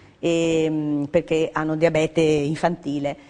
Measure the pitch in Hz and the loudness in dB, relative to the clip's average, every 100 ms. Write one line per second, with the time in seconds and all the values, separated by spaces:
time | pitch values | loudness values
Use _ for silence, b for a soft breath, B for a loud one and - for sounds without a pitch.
0 | B B 170 165 165 160 160 156 151 147 | B B -2 0 2 2 0 0 -2 -2
1 | 143 170 160 160 160 - 156 156 165 156 | 0 -2 0 0 0 -2 -2 0 2 2
2 | 160 - 156 156 143 156 170 175 - 143 | 0 2 2 2 0 0 -2 -2 -6 -4
3 | 143 139 B | -4 -8 B